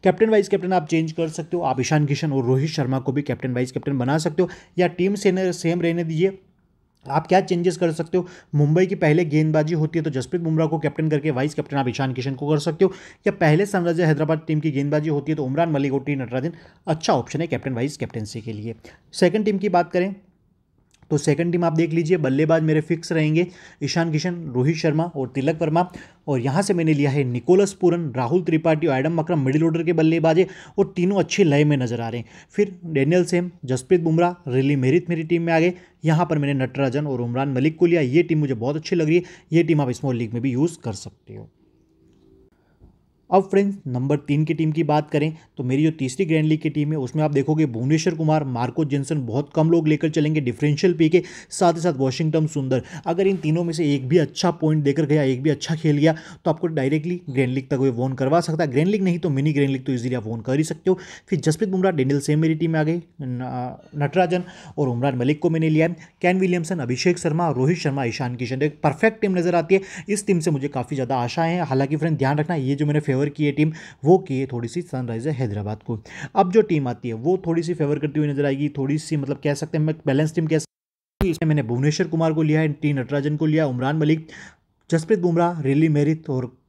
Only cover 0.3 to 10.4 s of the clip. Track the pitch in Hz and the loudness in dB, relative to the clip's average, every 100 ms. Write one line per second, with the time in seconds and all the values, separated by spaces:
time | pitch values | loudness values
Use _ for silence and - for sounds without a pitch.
0.3 | 220 202 196 185 185 156 165 160 160 165 | 4 2 -2 0 0 0 -2 0 -2 -4
1.3 | 156 160 175 156 127 123 151 147 147 160 | -4 -6 -4 -2 -2 2 2 2 0 0
2.3 | 135 120 131 151 156 127 131 131 135 143 | 0 2 2 0 -2 -2 -2 -2 -4 -4
3.3 | 120 131 123 127 - - 139 123 156 170 | -6 -4 -4 -4 -4 -4 -2 0 0 -2
4.3 | 156 175 - - - 175 175 185 202 202 | 0 -2 -2 -14 -2 -2 2 -2 2 0
5.3 | 185 185 175 165 175 170 170 165 160 190 | 2 -2 -2 -2 0 0 -2 -2 0 0
6.3 | 190 _ _ _ _ _ _ - 143 156 | -2 _ _ _ _ _ _ -4 -4 2
7.3 | 185 190 180 175 165 175 160 160 180 180 | 2 2 0 0 0 -2 -2 -2 -2 -4
8.3 | - - 147 147 160 185 190 160 156 170 | -12 -4 0 4 4 2 2 2 4 2
9.3 | 147 156 156 151 170 151 160 160 131 131 | 2 2 2 0 0 0 -2 -2 -4 -4
10.3 | 180 | -4